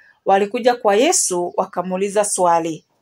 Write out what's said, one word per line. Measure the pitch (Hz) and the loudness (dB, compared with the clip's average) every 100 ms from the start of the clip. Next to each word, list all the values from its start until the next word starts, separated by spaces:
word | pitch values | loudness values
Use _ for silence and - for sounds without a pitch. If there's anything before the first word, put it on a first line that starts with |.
| _ _ | _ _
walikuja | - 196 202 247 240 240 | 0 2 0 0 0 2
kwa | 214 202 | 2 2
Yesu | 302 359 - 180 175 - | 2 2 -2 -4 -4 -4
wakamuuliza | 185 190 180 185 202 202 | -6 -6 -6 -4 -2 -2
swali, | 208 - 180 170 165 156 _ _ | -2 0 2 2 0 -8 _ _